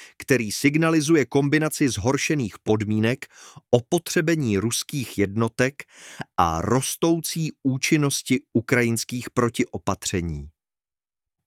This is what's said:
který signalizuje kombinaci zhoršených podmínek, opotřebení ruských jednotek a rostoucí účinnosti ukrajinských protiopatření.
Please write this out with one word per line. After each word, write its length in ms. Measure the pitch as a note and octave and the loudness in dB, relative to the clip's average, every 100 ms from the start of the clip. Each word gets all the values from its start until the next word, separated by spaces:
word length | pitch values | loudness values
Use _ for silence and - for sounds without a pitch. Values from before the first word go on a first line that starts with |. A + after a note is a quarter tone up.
| - - | -20 -10
který 360 | - B2+ G#2+ | 0 0 0
signalizuje 760 | - C#3+ D3+ E3 E3 D3 E3 B2+ | 0 2 2 2 2 4 2 2
kombinaci 640 | C#3 C#3+ D3+ D#3 - C#3+ | 2 2 2 0 0 0
zhoršených 680 | G2+ A2+ C#3 - D#3 G#2+ - | 2 0 0 0 -2 -4 -6
podmínek, 680 | - G#2+ G#2 G#2+ A2+ C3 - - - - - | -2 0 0 0 0 -2 -8 -20 -20 -20 0
opotřebení 880 | B2 - F3 - F3+ D#3+ E3 A#2+ G2 | 0 2 -2 0 -2 0 0 0 0
ruských 600 | A2+ - - D3 A2 - | 0 -4 -6 -8 -6 -2
jednotek 640 | G2 G#2 A2+ - B2+ - - - - - - - | -2 0 -2 0 -2 -2 -14 -20 -20 -16 -6 0
a 240 | E2+ D#2+ | 2 2
rostoucí 920 | F#2+ B2+ - - E3 E3 - E3 D#3+ - | 0 0 0 -2 0 0 -2 -4 -6 -4
účinnosti 800 | C3+ C3+ - D#3 C#3+ - - B2+ - | -2 -2 0 2 2 -2 0 -2 0
ukrajinských 800 | A#2 - B2 A#2 A#2 - B2 - | -4 0 2 2 0 -4 -8 -6
protiopatření. 1200 | - A#2 - A#2+ G2+ - F#2 - F#2+ E2+ D2 D2 _ _ _ _ _ _ _ _ _ | -2 0 0 -4 -4 -4 -4 -4 -4 -4 -6 -10 _ _ _ _ _ _ _ _ _